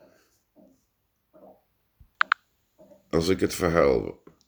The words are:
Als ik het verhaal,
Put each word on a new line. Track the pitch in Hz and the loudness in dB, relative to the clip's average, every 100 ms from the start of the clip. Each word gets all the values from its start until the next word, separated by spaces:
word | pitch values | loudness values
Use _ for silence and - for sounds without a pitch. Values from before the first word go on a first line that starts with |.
| _ _ _ _ _ _ _ _ _ _ _ _ _ _ - - _ _ _ _ - _ - - _ _ _ _ - - _ | _ _ _ _ _ _ _ _ _ _ _ _ _ _ -20 -20 _ _ _ _ -20 _ -4 -4 _ _ _ _ -20 -20 _
Als | 80 82 | -2 0
ik | 92 | 0
het | 98 | -2
verhaal, | - 87 82 71 60 50 - - _ | -2 0 2 2 2 -2 -12 -20 _